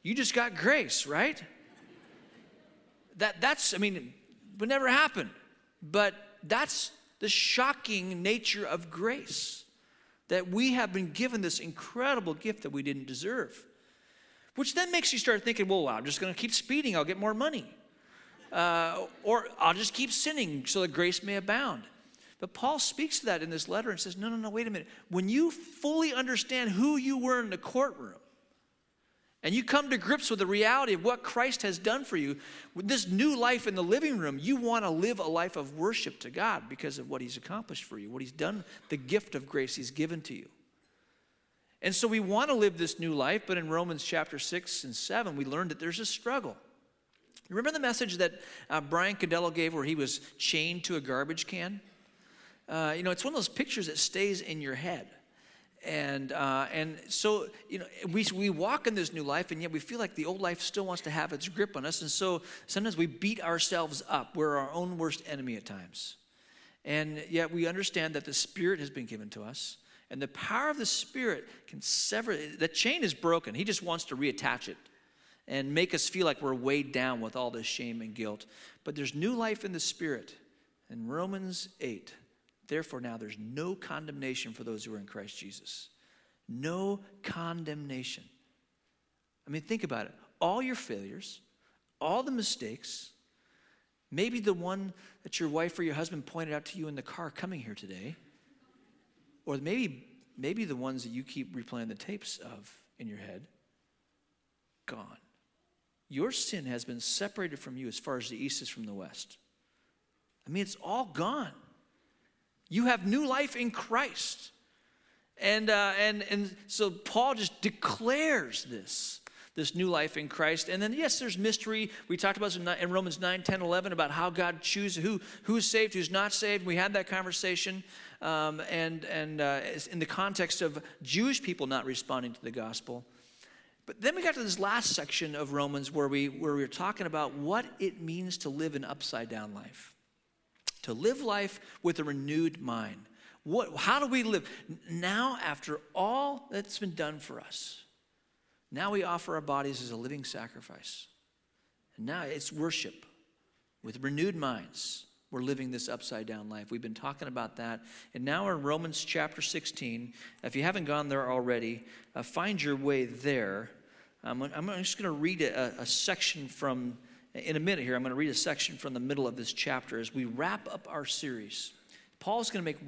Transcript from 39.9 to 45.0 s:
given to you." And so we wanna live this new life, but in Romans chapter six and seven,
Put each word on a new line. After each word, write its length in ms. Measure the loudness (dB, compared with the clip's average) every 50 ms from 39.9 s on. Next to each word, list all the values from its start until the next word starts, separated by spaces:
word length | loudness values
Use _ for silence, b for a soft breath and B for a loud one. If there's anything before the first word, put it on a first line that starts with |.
given 280 | -2 -2 -2 -2 -2 -4
to 120 | -6 -8 -10
you." 160 | -10 -12 -14 -20 _ _ _ b b b b b b b b b b b b b b b b b b b b b b -2
And 100 | 0 2
so 140 | 4 4 4
we 120 | 4 2
wanna 360 | 2 4 4 4 6 6 6
live 240 | 6 6 6 6 4
this 200 | 0 -2 0 -2
new 140 | 0 0 2
life, 300 | 4 4 4 2 2 2
but 140 | 0 0 0
in 100 | 0 2
Romans 340 | 2 2 2 0 -2 -4 -2
chapter 360 | 0 0 0 0 0 -2 -4
six 440 | -4 -2 -2 -2 -2 -4 -4 -4 -4
and 120 | -4 -6
seven, 400 | -4